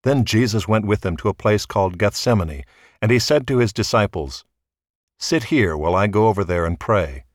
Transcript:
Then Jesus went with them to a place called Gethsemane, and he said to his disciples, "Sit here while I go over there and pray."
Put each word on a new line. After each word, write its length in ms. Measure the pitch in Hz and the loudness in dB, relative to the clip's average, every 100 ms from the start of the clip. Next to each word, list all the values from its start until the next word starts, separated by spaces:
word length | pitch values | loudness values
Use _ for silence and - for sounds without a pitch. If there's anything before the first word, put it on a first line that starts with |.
Then 220 | 131 139 | 2 0
Jesus 440 | 107 110 123 110 101 | 2 2 2 0 0
went 180 | 110 101 | 0 0
with 140 | 104 | -2
them 160 | 95 82 | -2 -2
to 100 | 104 | -4
a 60 | |
place 320 | - 107 107 - | -2 0 0 -2
called 320 | - 95 85 | -2 -2 0
Gethsemane, 640 | 101 - - 110 82 69 - _ _ _ | -2 0 0 0 0 -8 -14 _ _ _
and 100 | 110 | 0
he 80 | 123 | 2
said 280 | - 151 131 | 2 0 2
to 120 | 127 | 0
his 140 | 113 | 0
disciples, 720 | - 104 113 104 87 69 - _ _ _ _ _ _ _ _ | -2 0 0 0 -4 -10 -12 _ _ _ _ _ _ _ _
"Sit 260 | - 160 | -2 -2
here 320 | 113 151 95 78 | 0 2 2 0
while 180 | 80 92 | 0 2
I 100 | 104 | 2
go 220 | 101 110 | 2 2
over 160 | 98 | 2
there 220 | 90 87 85 | 0 0 0
and 120 | 85 | -4
pray." 460 | - 104 82 67 - | 0 0 0 -8 -18